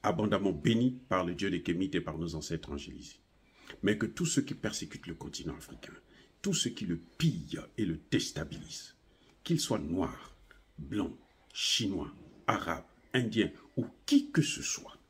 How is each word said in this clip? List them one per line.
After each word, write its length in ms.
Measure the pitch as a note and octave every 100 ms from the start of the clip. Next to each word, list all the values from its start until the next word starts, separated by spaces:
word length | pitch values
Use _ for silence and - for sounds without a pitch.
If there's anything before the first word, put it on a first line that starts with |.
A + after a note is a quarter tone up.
abondamment 500 | G#2 F#2 G#2+ G2 G2
bénis 460 | D#2 - A2+ B2+ B2+ -
par 160 | F#2
le 100 | F2
Dieu 140 | F2 G2
des 140 | F2+
Kémites 320 | F2 F2 F#2
et 60 | F2+
par 180 | D#2+ D#2
nos 160 | E2+
ancêtres 380 | D#2+ D2+ E2 -
angélisés. 480 | C#2+ - - - - _ _ _ _ - -
Mais 140 | G2 G#2
que 100 | A2
tous 200 | - E3+
ceux 160 | -
qui 120 | -
persécutent 520 | - G#2+ - F2+ - -
le 80 |
continent 400 | D#2+ - D2 D#2 B1+
africain, 380 | - - - - _ - - _
tous 120 | G3+
ceux 160 | E3 -
qui 140 | -
le 160 | G2 E2 - -
pillent 440 | D#3+ F2 D2 E2 - -
et 80 | G2+
le 140 | D#2 -
déstabilisent, 880 | G#2+ - - D#2+ - - - - - _ _ _ _
qu'ils 160 | - E3
soient 180 | - A2+
noirs, 580 | D2 F2+ E2 - - - - - _ -
blancs, 400 | C#2 G#2 F#2 - - _ _
chinois, 580 | - - - G#2+ F#2 C#2+ - - - -
arabes, 380 | G#2+ E2 E2 - _ _ B2+
indiens 340 | A#2 A2 F#2 - - -
ou 100 | - - -
qui 260 | C#4+ -
que 100 | -
ce 180 | - -
soit 380 | - - - - _